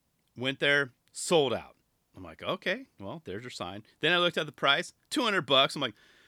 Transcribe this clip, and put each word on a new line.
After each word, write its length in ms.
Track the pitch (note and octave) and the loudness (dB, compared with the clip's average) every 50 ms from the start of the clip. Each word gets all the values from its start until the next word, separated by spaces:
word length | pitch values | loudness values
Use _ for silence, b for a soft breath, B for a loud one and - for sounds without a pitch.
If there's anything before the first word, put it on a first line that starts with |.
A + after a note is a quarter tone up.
| _ _ _ _ _ _ - | _ _ _ _ _ _ -10
Went 240 | A2+ B2+ C3+ C3+ - | -6 -4 -4 -2 0
there, 320 | D#3+ C#3+ C#3+ C#3+ C#3 B2 _ _ _ _ | 2 4 4 4 2 0 _ _ _ _
sold 400 | - - - - F3+ D#3+ C#3 B2 | -14 -8 0 2 4 4 4 4
out. 240 | A2 F2 C#2+ B1 - _ _ _ _ _ _ _ - | 0 -2 -6 -10 -20 _ _ _ _ _ _ _ -20
I'm 60 | F#2+ | -18
like, 200 | F#2 D#2+ D#2+ - | -16 -16 -14 -8
"Okay, 440 | F2 G#2+ E3+ G3 - F3+ F#3+ C4 C4+ _ _ - | -6 -6 -4 -4 -4 -4 -4 -6 -8 _ _ -14
well, 240 | G2 G2+ C#3 E3+ - | -12 -12 -12 -12 -10
there's 180 | - F2+ A2 | -10 -10 -10
your 80 | B2 B2 | -10 -12
sign." 340 | - - F#2 F2 F#2+ G#2 - b b b | -12 -10 -10 -10 -10 -12 -16 b b b
Then 120 | D3+ D#3+ | 0 2
I 60 | F3+ F3 | 4 4
looked 200 | F3 E3+ - F#3 | 4 2 2 -2
at 80 | D#3+ | -6
the 60 | D3 | -6
price, 400 | - - D#3+ C#3 C#3 E3+ F3+ - - _ _ - | -6 -2 2 2 2 2 0 -6 -12 _ _ -6
two 120 | - D4+ | -2 0
hundred 200 | B3 A3 G3 F#3 C#3 | 0 2 2 0 2
bucks. 280 | B2 C#3 C3 C#3 - - | 4 4 4 4 4 2
I'm 60 | D#3+ | -2
like, 120 | C#3 A#2 - b b b b b b | -6 -6 -6 b b b b b b